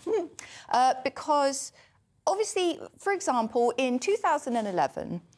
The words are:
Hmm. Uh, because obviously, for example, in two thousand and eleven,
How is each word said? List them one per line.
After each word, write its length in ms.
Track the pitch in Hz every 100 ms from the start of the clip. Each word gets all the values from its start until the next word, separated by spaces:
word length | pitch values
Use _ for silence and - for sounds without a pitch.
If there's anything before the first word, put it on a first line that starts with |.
| -
Hmm. 220 | 440 339 - - - -
Uh, 220 | 240 254 254
because 680 | 262 - - 294 277 269 - - _ _ _ _ -
obviously, 540 | 381 415 381 349 - - -
for 140 | -
example, 600 | 392 - 247 226 247 240 240
in 220 | 262 247
two 160 | - 427
thousand 400 | 359 302 262 233
and 120 | 208
eleven, 540 | 175 139 - - 170 -